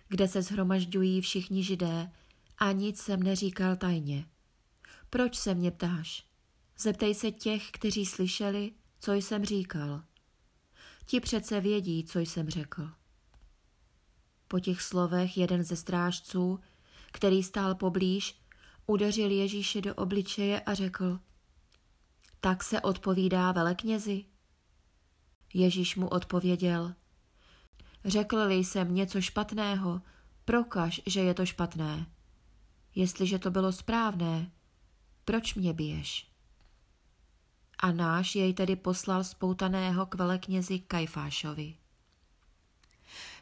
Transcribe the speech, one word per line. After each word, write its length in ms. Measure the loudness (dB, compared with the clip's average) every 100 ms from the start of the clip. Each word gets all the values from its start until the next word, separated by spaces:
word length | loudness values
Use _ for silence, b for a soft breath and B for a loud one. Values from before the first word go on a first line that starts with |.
| b
kde 200 | 0 2
se 140 | 2
shromažďují 800 | 0 0 2 2 2 2 4 2
všichni 420 | 0 -4 -2 -2
Židé, 480 | 0 0 0 -2 -6 B B B B 0
a 140 | 0
nic 300 | 2 -2 -4
jsem 220 | -4 0
neříkal 520 | 2 2 -2 0 0 2
tajně. 500 | 0 0 -2 -4 -6 _ _ _ _ _ B B B
Proč 260 | 0 0 0
se 200 | 0 2
mě 160 | 0
ptáš? 540 | 0 -2 -2 -6 -12 -16 _ _ _ _ -4
Zeptej 380 | -2 0 0 0
se 160 | -2
těch, 400 | -2 -2 -2 -6
kteří 340 | -4 -2 0 -2
slyšeli, 640 | -2 -2 0 -2 -2 -4 -10 _ _
co 140 | 0
jsem 320 | 0 0 -2 0
říkal. 580 | -2 -2 -4 -4 -6 -10 _ _ _ _ _ _ B B B -2
Ti 140 | -2
přece 420 | 0 -2 0 0
vědí, 420 | 2 2 0 -2
co 160 | 0 -2
jsem 300 | -2 -2 -2
řekl.“ 420 | -4 -6 -8 -10 -12 _ _ _ -20 -20 _ _ _ _ _ _ _ _ _ _
Po 120 | -2
těch 220 | 0 -2
slovech 560 | 0 2 2 2 0 2
jeden 260 | 2 2
ze 120 | 0 -4
strážců, 840 | -2 0 0 -2 -4 0 0 -2 B B B B B
který 320 | 0 4 4
stál 320 | 2 0 0 0
poblíž, 640 | 0 2 2 2 -2 -10 B B B B 0
udeřil 460 | 2 2 2 2
Ježíše 500 | 2 2 -2 -4 -2
do 140 | -4 -2
obličeje 640 | 0 0 -2 -2 0 0
a 120 | -2
řekl: 460 | -2 -2 -2 -2 -4 -10 _ _ _ _ -20 _ _ _ _ -20 -2
„Tak 240 | 0 2
se 180 | 0 0
odpovídá 680 | 0 0 0 2 4 4 2
veleknězi?“ 760 | 2 2 0 -2 -2 -2 -4 -6 _ _ _ _ _ _ _ _ _ _ _ _
Ježíš 420 | 4 4 4 -2 -2
mu 120 | 0
odpověděl: 880 | 0 0 0 2 2 2 0 -2 -8 _ _ _ b b b b -20 B B 0
„Řekl-li 500 | 0 2 2 4 4
jsem 400 | 2 0 2 2
něco 260 | 2 0
špatného, 800 | 0 -2 -2 -2 -2 0 -2 -4 b b b -10 0
prokaž, 560 | 2 2 0 0 -2 -2
že 140 | 2
je 140 | 2
to 120 | 2 0
špatné. 600 | 0 -2 0 -4 -4 -6 -12 -20 -20 -20 -20 -20 _ -8 0
Jestliže 440 | 0 2 0 2
to 120 | 0
bylo 200 | 2 2
správné, 800 | 0 0 0 2 2 0 0 -4 -10 _ _ _ _ _ _ -2
proč 300 | 0 0 0
mě 180 | 0
biješ?“ 540 | 0 -4 -4 -6 -8 -10 _ _ _ _ _ _ _ _ _ _ _ _ _ _ 0
Anáš 520 | 0 2 2 2 0 0
jej 180 | 0
tedy 220 | 2 0 0
poslal 480 | -2 -2 0 -2
spoutaného 800 | -2 -2 -2 0 0 0 0 0 -2
k 100 | -2
veleknězi 640 | 0 0 -2 -2 -2 -4
Kajfášovi. 1000 | -2 -4 -2 -6 -6 -6 -6 -8 -10 -12 _ _ _ _ _ _ _ _ _ _ -20 B B B B B